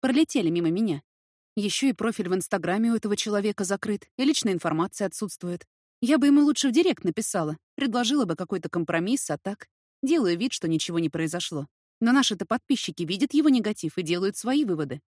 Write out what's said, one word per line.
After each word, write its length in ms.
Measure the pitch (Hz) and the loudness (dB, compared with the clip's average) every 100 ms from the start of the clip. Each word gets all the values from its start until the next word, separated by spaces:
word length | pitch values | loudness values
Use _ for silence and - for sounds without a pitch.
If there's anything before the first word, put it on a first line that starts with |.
пролетели 480 | 262 262 320 269 165 | 0 2 2 2 0
мимо 220 | 170 165 | 2 0
меня. 320 | 180 220 143 - _ _ _ _ - | 0 0 -2 -8 _ _ _ _ -4
Еще 320 | 202 - 269 | -2 0 0
и 40 | |
профиль 380 | 196 233 220 175 | 0 -2 -2 -2
в 40 | |
Инстаграме 560 | 185 - 190 170 202 233 | -2 0 -2 0 0 2
у 40 | |
этого 220 | 226 208 202 | 0 0 -2
человека 480 | 214 202 208 202 | -2 -2 -2 -2
закрыт, 440 | 185 196 - 202 - - | -2 -2 -2 -6 -6 -2
и 80 | |
личная 300 | 269 302 208 | 0 2 0
информация 540 | 180 170 156 190 - 196 | 0 0 0 -2 -2 -6
отсутствует. 580 | - 202 - 175 175 - _ _ _ | -4 -8 -8 -8 -10 -12 _ _ _
Я 160 | 247 302 | 2 4
бы 120 | 285 | 6
ему 120 | 285 | 6
лучше 300 | 294 254 277 | 6 4 2
в 20 | |
директ 320 | 240 370 - | 4 2 0
написала, 540 | 370 - - 190 151 156 _ | -2 -4 -2 -2 -2 -6 _
предложила 500 | - 269 240 233 294 | -6 -2 0 0 2
бы 100 | 196 | 0
какой-то 360 | 160 180 185 - | -2 -4 -6 -4
компромисс, 580 | 175 165 170 185 277 - | -4 -2 -2 0 -2 -2
а 80 | 147 | -6
так... 320 | 196 208 - _ _ _ | -6 -10 -14 _ _ _
Делаю 360 | 269 330 190 170 | 0 2 2 0
вид, 160 | 247 | -2
что 140 | - 165 | -2 -2
ничего 300 | 160 - 170 | -2 -2 -2
не 120 | 160 | -2
произошло. 560 | 160 160 170 - 151 143 _ _ - | -2 -4 -4 -6 -8 -8 _ _ -2
Но 120 | 226 | 2
наши-то 320 | 269 247 196 | 4 2 -2
подписчики 580 | 185 247 - 262 - 165 | -4 -4 -2 -4 -4 -6
видят 300 | 165 190 277 | -4 -2 0
его 140 | 285 294 | 2 4
негатив 480 | 254 196 - 156 - | 4 2 -4 -6 -4
и 40 | |
делают 340 | 165 175 196 - | -2 0 -2 -2
свои 280 | 226 285 | -2 0
выводы. 360 | 240 160 143 151 | 0 -2 -4 -8